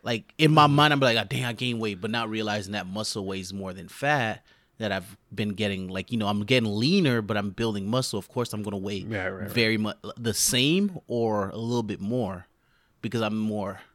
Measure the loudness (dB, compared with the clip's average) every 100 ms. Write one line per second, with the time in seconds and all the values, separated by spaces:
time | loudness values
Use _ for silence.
0 | -2 -4 -4 2 6 8 8 8 6 6
1 | 4 4 0 -2 -4 -4 -4 -2 -2 -2
2 | -4 -4 -2 -2 -2 -2 -4 -6 -6 -6
3 | -4 -4 -4 -6 -8 -8 -10 -10 -14 -6
4 | 0 0 0 -4 _ _ _ _ -4 -4
5 | -6 -20 _ -6 -4 -2 -2 -2 -4 -6
6 | -4 -2 0 0 2 2 2 0 2 4
7 | 4 2 0 -2 -2 -2 -2 -2 -2 -2
8 | 0 -4 -6 -6 -4 -4 -6 -6 -4 -6
9 | -4 -4 -4 -6 -4 2 2 2 0 -4
10 | -12 -6 -2 0 2 4 4 4 2 -4
11 | -4 0 2 0 -2 -4 -2 -2 -2 -4
12 | -2 -2 -2 -6 -14 _ _ _ _ _
13 | -4 -2 0 0 -2 -2 -4 -8 -16